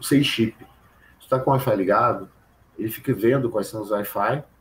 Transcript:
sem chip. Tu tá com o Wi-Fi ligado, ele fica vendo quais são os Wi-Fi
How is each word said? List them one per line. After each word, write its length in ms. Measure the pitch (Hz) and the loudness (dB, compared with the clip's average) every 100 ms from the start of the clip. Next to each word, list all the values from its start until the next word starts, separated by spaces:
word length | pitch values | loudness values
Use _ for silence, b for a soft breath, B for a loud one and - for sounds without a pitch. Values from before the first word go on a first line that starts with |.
sem 220 | - 143 | 0 2
chip. 340 | 139 - 113 - - _ _ b b b | 2 0 -2 -4 -18 _ _ b b b
Tu 80 | - | -4
tá 120 | 131 | -2
com 120 | 127 | 2
o 20 | |
Wi-Fi 220 | 135 127 104 | 0 2 0
ligado, 540 | 92 104 120 101 95 _ _ _ _ - | 2 4 2 0 -6 _ _ _ _ -8
ele 100 | 110 | -8
fica 240 | - - | -6 -4
vendo 360 | 104 110 135 117 | 0 2 2 0
quais 180 | 110 98 | -2 -4
são 140 | 110 | -8
os 100 | 101 | -4
Wi-Fi 520 | 104 104 101 104 139 - _ | -4 -2 -2 -2 -2 -6 _